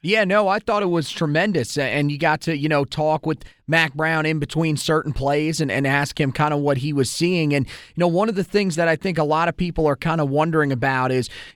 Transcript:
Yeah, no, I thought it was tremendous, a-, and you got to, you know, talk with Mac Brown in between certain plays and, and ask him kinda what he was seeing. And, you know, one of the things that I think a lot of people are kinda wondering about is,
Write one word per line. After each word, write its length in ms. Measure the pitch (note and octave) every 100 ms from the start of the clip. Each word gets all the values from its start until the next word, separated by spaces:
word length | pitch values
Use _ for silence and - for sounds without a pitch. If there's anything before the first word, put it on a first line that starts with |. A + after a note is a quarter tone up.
| D#3
Yeah, 200 | A3 G3
no, 240 | G#3 G3+
I 100 | G3+
thought 240 | - G#3
it 40 | G3+
was 220 | E3+ D3+
tremendous, 680 | - E3 D3+ G3+ E3+ A#2 -
a-, 40 |
and 300 | C3+ B2+ D3
you 60 | D3
got 240 | D#3+ D#3
to, 160 | - D#3+
you 100 | D3
know, 160 | D3
talk 420 | C#3 - D#3 D#3 -
with 200 | D#3+ - _ -
Mac 260 | D#3+ D#3+
Brown 320 | C3+ D#3+ D#3+ D#3
in 120 | D#3
between 380 | C#3+ D#3 E3 D3
certain 380 | - D#3+ D3+
plays 480 | C3+ C3+ D3 D#3 D3+
and, 100 | D3
and 160 | G2+ C3+
ask 320 | C#3 C#3+ -
him 140 | C#3+
kinda 240 | - D3+ D3
what 220 | C#3+ C#3
he 120 | C#3+
was 180 | C#3+ B2+
seeing. 440 | - E3+ F3+ D#3
And, 120 | C#3+ B2+
you 360 | - - -
know, 80 | F3
one 180 | E3+ A3
of 80 | G3
the 80 |
things 320 | F3+ G3+ G3 D#3
that 140 | E3
I 80 | D#3
think 200 | F#3+ E3
a 60 |
lot 240 | D3+ D#3 E3+
of 80 | D#3+
people 320 | F3+ E3 D#3
are 80 | C#3
kinda 300 | E3+ E3 D3
wondering 480 | C#3 D#3+ D#3+ D3
about 400 | C3+ C3+ C3 B2+
is, 160 | B2+ B2 - -